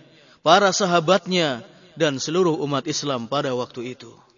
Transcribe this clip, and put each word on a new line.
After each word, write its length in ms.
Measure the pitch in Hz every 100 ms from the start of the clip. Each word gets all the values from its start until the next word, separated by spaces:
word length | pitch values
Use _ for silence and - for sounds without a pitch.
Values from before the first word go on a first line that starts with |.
| - - _ _
para 320 | 151 185 202
sahabatnya, 880 | 175 190 175 156 196 180 185 156 117 117 - -
dan 240 | 147 156 135
seluruh 400 | 156 170 175 160 143
umat 240 | 139 127
Islam 400 | 147 147 127 113
pada 240 | 139 143
waktu 400 | 123 120 - 123
itu. 160 | 123 117 113 _